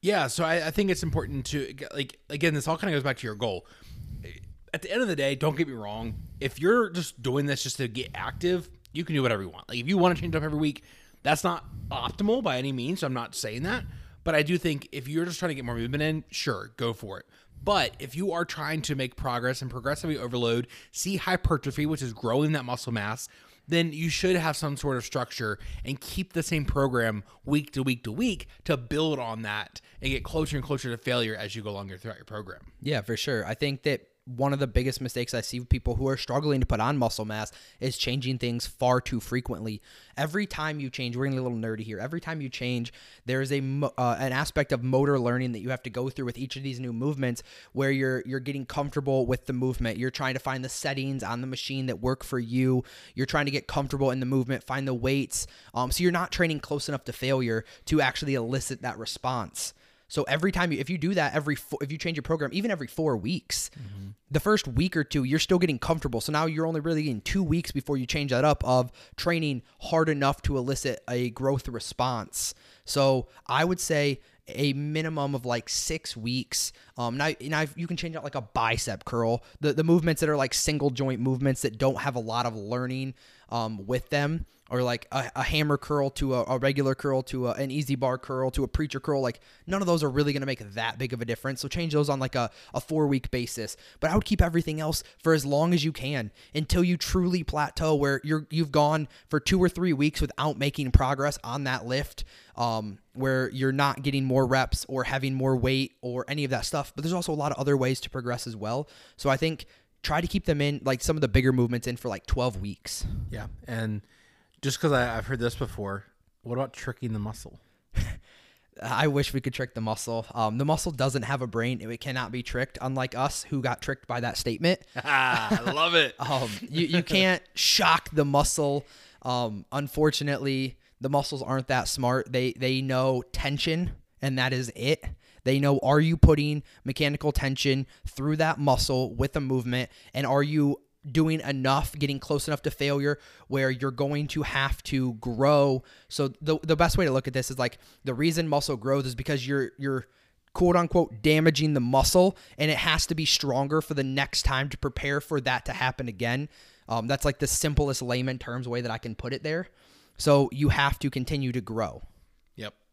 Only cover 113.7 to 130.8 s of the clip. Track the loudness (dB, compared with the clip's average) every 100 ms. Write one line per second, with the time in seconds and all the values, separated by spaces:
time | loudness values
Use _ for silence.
113.7 | -4 -2 -4 -8 _ _ _ _ _ -4
114.7 | 0 4 4 4 0 -4 0 0 0 -6
115.7 | -4 -6 -6 -10 _ _ _ -8 -4 -4
116.7 | -6 -10 -6 -4 -4 -4 -8 -14 -20 _
117.7 | _ _ -4 -2 -6 -14 -20 _ _ _
118.7 | -12 -6 0 2 2 0 -2 -4 -6 -8
119.7 | -4 -4 -4 -4 -6 -6 0 0 2 0
120.7 | 0 0 0 0 0 -2 -4 -2 -2 0
121.7 | -2 -6 -8 -6 -4 -4 -6 -4 -4 -4
122.7 | -4 -4 -2 -2 -2 -2 -2 -4 -2 -2
123.7 | -4 -4 -6 -4 -4 -4 -2 -4 0 0
124.7 | 0 -2 -8 2 4 4 2 2 0 0
125.7 | 2 4 6 4 0 -2 0 0 -6 -6
126.7 | -2 2 2 2 4 4 2 -2 -2 2
127.7 | 4 6 4 2 0 4 4 4 2 0
128.7 | 0 -4 -20 -20 _ -4 -2 -2 -4 -8
129.7 | -6 -4 2 4 4 -2 -2 0 -2 -2
130.7 | -8